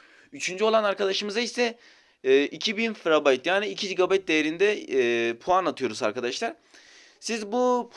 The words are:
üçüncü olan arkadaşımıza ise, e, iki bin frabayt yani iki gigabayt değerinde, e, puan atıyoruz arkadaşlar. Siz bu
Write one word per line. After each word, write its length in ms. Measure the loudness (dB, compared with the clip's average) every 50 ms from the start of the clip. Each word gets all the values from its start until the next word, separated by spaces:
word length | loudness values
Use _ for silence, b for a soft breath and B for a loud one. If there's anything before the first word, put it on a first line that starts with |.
| b b b b b b -14
üçüncü 300 | -8 -8 -6 -4 0 0
olan 200 | 2 2 2 2
arkadaşımıza 560 | 0 -2 0 -2 -2 -2 -2 -4 -4 -4 -4
ise, 380 | -4 -4 -2 -2 -2 -2 -4 b b b b b b b b b 2
e, 200 | 4 4 4 4
iki 340 | 2 -4 -6 -4 -4 -2 -2
bin 160 | -2 -4 -4
frabayt 520 | -4 0 2 2 4 6 4 2 2 2
yani 220 | 0 0 0 0 -4
iki 200 | -6 -6 -6 -4
gigabayt 400 | 0 0 2 2 2 0 0 2
değerinde, 460 | 0 2 2 0 0 0 2 2 0
e, 600 | 0 -4 -2 0 2 2 2 2 2 0 -2 -2
puan 320 | -4 0 0 2 2 2
atıyoruz 380 | 0 -2 -2 -4 -4 -4 -2 -2
arkadaşlar. 520 | -2 -2 -2 -4 -4 -4 -4 -6 -6 -8 _ b b b b b b b b b b b b
Siz 320 | -8 -8 -6 -6 -6 -4
bu 380 | -2 0 2 2 2 0 -2 -4 -4